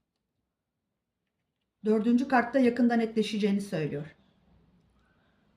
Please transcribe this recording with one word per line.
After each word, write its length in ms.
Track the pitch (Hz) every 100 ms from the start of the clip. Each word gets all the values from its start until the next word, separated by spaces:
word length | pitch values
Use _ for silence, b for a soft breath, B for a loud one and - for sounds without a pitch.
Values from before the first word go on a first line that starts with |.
| _ _ _ _ _ _ _ _ _ _ _ _ _ _ _ _ _ _
Dördüncü 440 | 214 220 226 240 277
kartta 300 | 247 233 277
yakında 380 | 240 240 240 233
netleşeceğini 640 | 220 220 208 214 202 202
söylüyor. 560 | - 165 147 147 151 - _ _ _ _ _ _ _ _ _ _ _ _ _